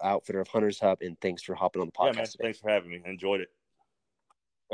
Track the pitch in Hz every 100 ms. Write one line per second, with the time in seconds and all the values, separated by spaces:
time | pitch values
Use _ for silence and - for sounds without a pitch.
0 | 95 98 - 95 92 113 104 98 101 92
1 | 90 85 95 85 - 92 92 92 82 -
2 | 135 113 113 - 117 107 107 104 87 87
3 | 87 92 95 98 90 _ _ _ _ _
4 | _ _ _ _ _ _ -